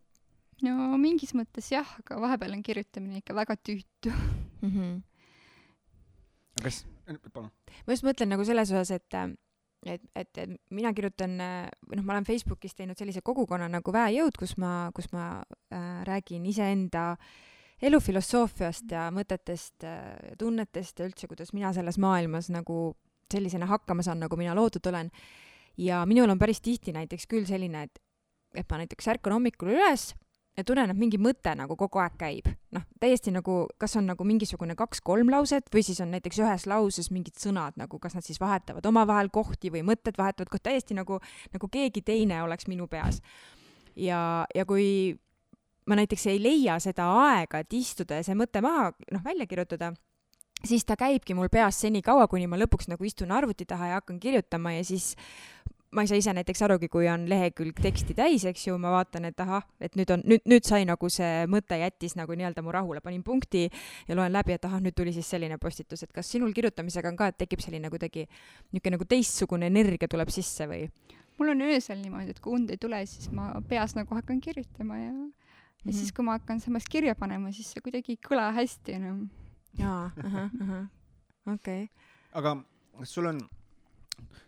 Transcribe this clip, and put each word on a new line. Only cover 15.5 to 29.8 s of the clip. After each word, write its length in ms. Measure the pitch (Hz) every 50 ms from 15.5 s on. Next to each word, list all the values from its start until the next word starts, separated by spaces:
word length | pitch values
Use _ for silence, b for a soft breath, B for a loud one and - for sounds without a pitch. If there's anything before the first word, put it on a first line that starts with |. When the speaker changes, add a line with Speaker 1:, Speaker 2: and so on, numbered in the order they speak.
| - - _ _
Speaker 2:
äh, 300 | - 180 175 180 180 175 185
räägin 400 | 190 190 196 - - 175 170 175
iseenda 680 | 190 202 214 208 196 196 196 190 175 - 165 170 170 175 b b b b b b b b b b b b _
elufilosoofiast 1120 | 247 285 294 294 - - 185 190 180 - - 240 233 214 - - 190 170 165 - 233 226
ja 140 | 175 165 165 165
mõtetest, 760 | 175 196 202 - 190 180 - - 175 160 - - - _ 170
äh, 500 | 165 165 - - - - - - - -
tunnetest 640 | - 214 233 226 220 214 - - 170 185 - - -
ja 80 | 175 185
üldse, 200 | 185 - - -
kuidas 240 | 160 - 165 - -
mina 160 | 202 202 190
selles 240 | 185 185 180 170 175 196
maailmas 520 | 196 190 185 175 170 160 156 165 170 -
nagu 380 | 175 170 170 - 170 165 165 160 151 - _ _ _ _ _ -
sellisena 360 | - 202 196 180 175 180 175
hakkama 380 | 185 208 214 - - 180 175 170
saan, 160 | 180 165 165
nagu 160 | 160 160 170
mina 160 | 165 175 175 170
loodud 300 | 208 226 226 - 175 -
olen. 220 | 185 180 170 165 170 B B B B B B B B B B B B B -
Ja 240 | 175 180 180 175 170
minul 240 | 185 220 247 247 214
on 100 | 190 185
päris 220 | 214 214 214 -
tihti 320 | - 226 240 - - 190
näiteks 320 | 156 156 160 151 170 170 -
küll 200 | - 226 220 202 180
selline, 380 | 196 185 185 175 160 151 147
et, 140 | - - - _ _ _ _ _ _ _ _ _ _ -
et 140 | - 185 -
ma 140 | 165 156
näiteks 260 | 170 - - - - 220
ärkan 240 | 233 - - 202
hommikul 380 | 202 233 247 233 - - 175 180
üles 380 | 233 330